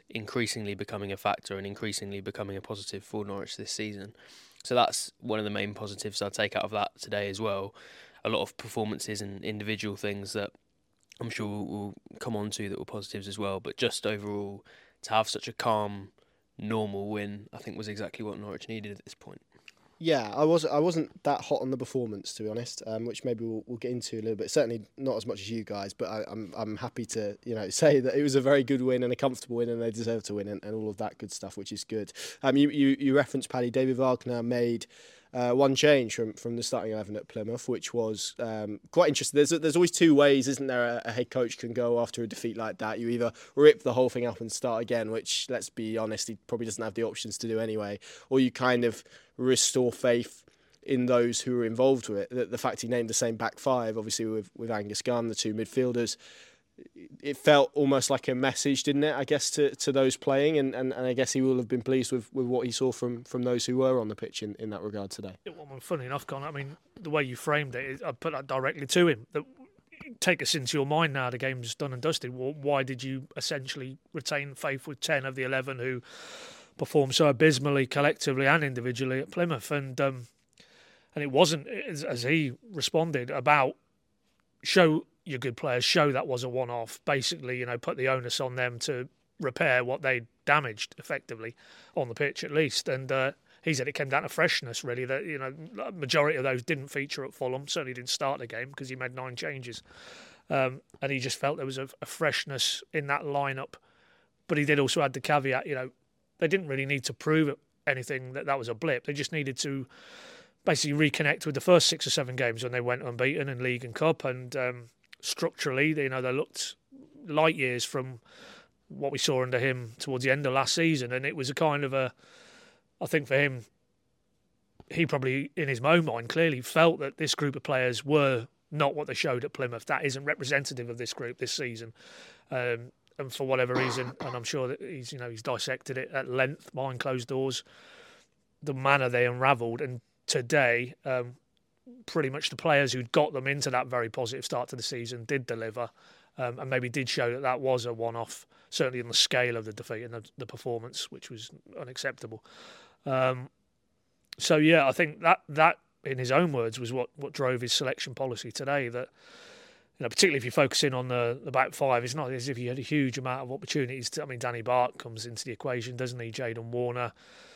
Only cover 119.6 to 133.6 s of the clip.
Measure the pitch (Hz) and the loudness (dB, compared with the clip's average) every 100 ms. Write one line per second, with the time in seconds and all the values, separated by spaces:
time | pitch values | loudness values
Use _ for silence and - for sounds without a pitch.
119.6 | 135 127 117 117 - 127 131 143 139 135 | 2 0 -6 -10 -4 0 2 2 2 2
120.6 | 131 - 165 147 120 127 139 175 131 139 | 2 2 4 2 0 -2 -4 -4 -4 2
121.6 | 160 143 139 135 131 - - - - - | 2 2 0 0 -2 -4 -20 -20 -20 -20
122.6 | - _ _ - - 160 135 135 143 127 | -20 _ _ -10 -2 -2 2 2 2 0
123.6 | - _ _ _ _ _ _ _ _ _ | -12 _ _ _ _ _ _ _ _ _
124.6 | _ _ - 170 160 143 131 131 143 - | _ _ -6 0 2 2 0 -2 -4 -4
125.6 | 143 120 135 170 156 117 117 160 165 127 | -2 2 6 6 4 -4 -2 2 2 0
126.6 | 120 160 165 160 139 - 156 - 147 127 | 0 6 6 6 -4 -4 -2 0 0 -2
127.6 | - 131 127 113 139 151 139 123 117 _ | -2 2 2 0 4 4 6 2 -4 _
128.6 | - 151 143 147 147 120 156 123 139 - | -8 0 2 0 -6 -2 0 0 -4 -4
129.6 | 127 117 - 139 147 131 143 - 127 143 | -6 -6 -2 -2 0 -2 -4 -4 0 0
130.6 | 139 123 120 117 117 - 120 123 127 - | 0 -8 -8 -8 -8 -8 -10 -6 -6 -4
131.6 | 127 113 113 - - - - - - 131 | -6 -8 -14 -18 -20 -20 -20 -20 -6 -2
132.6 | 123 117 123 _ _ - 135 - 131 131 | -2 -2 -6 _ _ -10 -10 -4 0 2